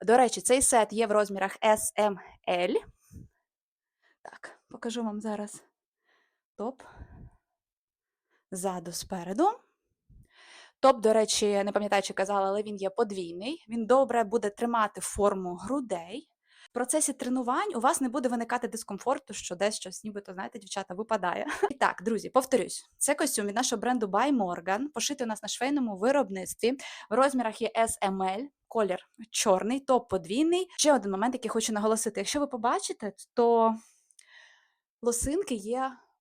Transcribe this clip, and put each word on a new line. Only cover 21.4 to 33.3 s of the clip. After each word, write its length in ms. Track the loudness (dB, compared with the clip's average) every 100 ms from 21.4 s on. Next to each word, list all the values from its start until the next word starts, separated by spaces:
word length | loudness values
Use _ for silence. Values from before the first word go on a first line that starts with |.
| -4 -2
<laughs> 80 | -2
І 20 |
так, 280 | 2 0 0
друзі, 260 | -2 -2 0
повторюсь, 600 | 0 4 2 0 -6 -14 -4
це 180 | 0 2
костюм 320 | 0 0 -2
від 80 | -2
нашого 240 | -2 0
бренду 280 | 0 0 0
By 300 | 2 4 2
Morgan, 480 | 0 -2 -2 -2 -2
пошитий 320 | -4 -4 -4 -4
у 20 |
нас 160 | -6
на 60 | -6
швейному 480 | -4 0 0 0 0
виробництві. 800 | 2 2 2 -4 -8 -2 0 -2 -6 -14 -2
В 40 |
розмірах 480 | 2 4 2 -2 -2
є 100 | -4 0
С 240 | 0 0
М 180 | -2 0
Л, 260 | -2 -4 -8 _ -6
колір 320 | -2 0 -2 -8 -20 -8
чорний, 480 | 0 4 4 4 -2
топ 300 | 2 0 2
подвійний. 580 | -4 -2 0 2 2 0 0
Ще 160 | 4
один 180 | 4 2
момент, 240 | -2 -2 -2
який 140 | -4
хочу 240 | -2 -2
наголосити. 460 | 0 0 0 -2 -4
Якщо 200 | -4 -2
ви 80 | -2
побачите, 640 | -2 0 0 -2 -8 -10 -10 -8